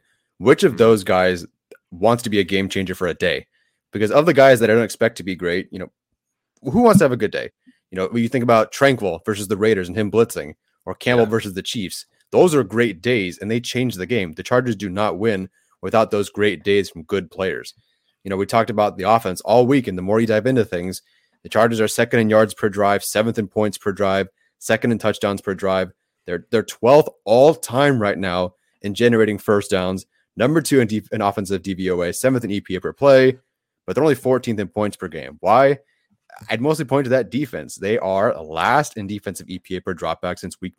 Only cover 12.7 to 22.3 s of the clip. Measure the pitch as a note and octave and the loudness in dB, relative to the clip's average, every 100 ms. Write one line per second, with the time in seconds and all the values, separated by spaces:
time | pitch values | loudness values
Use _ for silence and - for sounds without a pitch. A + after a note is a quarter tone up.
12.7 | A2 A#2+ E2 A#2 B2 F2+ E2 G2+ A#2 A#2+ | 0 -2 -2 -2 -2 -2 -6 -6 -6 -4
13.7 | B2 B2+ F2+ F2+ A#2+ F2+ D#2+ - B2+ B2+ | -4 -4 -6 -4 -4 -4 -8 -2 0 0
14.7 | G2 G2+ F2+ G#2 F2+ A2+ G2 F#2+ _ _ | -4 -6 -4 -4 -2 -2 -4 -6 _ _
15.7 | _ F#2+ A2 A2 G#2 G2 - G#2 E2+ G2+ | _ 0 2 2 0 -4 -2 -2 -2 0
16.7 | G2+ F#2 E2+ D#2+ G2 E2+ - F#2+ B1+ - | 0 0 -8 -6 -4 -4 -6 -6 -6 -12
17.7 | _ _ _ _ _ F#2+ F#2+ G2+ A#2 A2 | _ _ _ _ _ -8 -4 0 0 0
18.7 | G#2+ G#2 G2 F#2+ A#2 F#2+ F2 - A#2 B2 | 0 -2 0 2 2 2 -6 2 4 4
19.7 | C#3 A#2+ F#2 F#2 A2 A2+ G#2+ A#2+ B2+ G2+ | 2 0 -6 -2 0 2 0 2 0 0
20.7 | F2+ F2+ F2+ _ _ _ _ - A2 A#2 | -4 -6 -10 _ _ _ _ -4 2 2
21.7 | A2+ G#2+ - A#2 A#2+ A2 | 2 -2 0 0 2 4